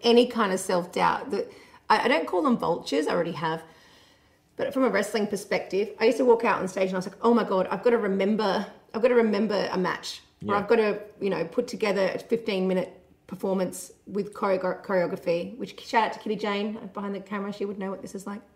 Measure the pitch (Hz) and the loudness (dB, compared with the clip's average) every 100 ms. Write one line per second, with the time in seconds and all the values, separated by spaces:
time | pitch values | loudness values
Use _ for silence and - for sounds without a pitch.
0 | 240 240 247 226 208 185 - 185 175 - | 4 6 6 2 0 0 0 0 0 0
1 | 170 - - 202 - - - - - - | 0 0 -4 -6 -6 -10 -20 -14 0 2
2 | - 311 302 359 294 233 165 170 - 269 | 2 0 0 0 2 2 2 -2 0 -2
3 | - 175 170 143 160 160 - - - - | 0 0 -2 -2 -4 -4 -8 -20 -20 -20
4 | _ _ _ _ _ - - 269 254 196 | _ _ _ _ _ -6 -4 0 2 2
5 | 208 226 202 202 - 185 - 185 208 - | 0 -2 -2 -4 -4 -4 -2 -2 -2 2
6 | 220 - 247 233 233 185 185 202 190 185 | 2 4 6 6 4 0 -2 -2 -2 -2
7 | 190 - 226 233 190 190 180 190 240 233 | -6 -2 4 4 4 0 0 0 2 2
8 | 202 196 196 214 277 214 196 - _ 226 | 2 0 2 2 2 0 -2 -12 _ 0
9 | 240 247 226 202 214 202 185 185 175 - | 4 6 4 4 2 0 0 -2 -2 -4
10 | - - - - 202 202 202 233 214 202 | -8 -14 -18 -12 -2 0 4 4 4 0
11 | - - 196 165 165 - - 202 208 196 | -6 -6 -4 -2 -2 -2 -4 -2 0 2
12 | 185 - - 226 226 190 185 185 180 - | 0 -2 -2 -2 0 0 2 0 -2 -8
13 | _ _ - 190 196 190 180 - - - | _ _ -16 -6 -2 0 -2 -6 -16 -18
14 | - 196 202 - 202 185 185 180 - 190 | -10 -6 -6 -4 0 0 0 -4 0 0
15 | 165 185 180 170 185 233 196 - - 233 | 0 -2 -2 -2 -2 -10 -12 -12 -2 0
16 | 214 - 220 214 214 202 214 220 196 - | 0 -4 -6 -4 -2 -2 -4 -6 -10 -10
17 | 196 196 190 208 202 202 202 208 190 190 | -8 -8 -8 -6 -6 -6 -6 -6 -6 -8
18 | - 196 185 202 - | -10 -12 -10 -12 -14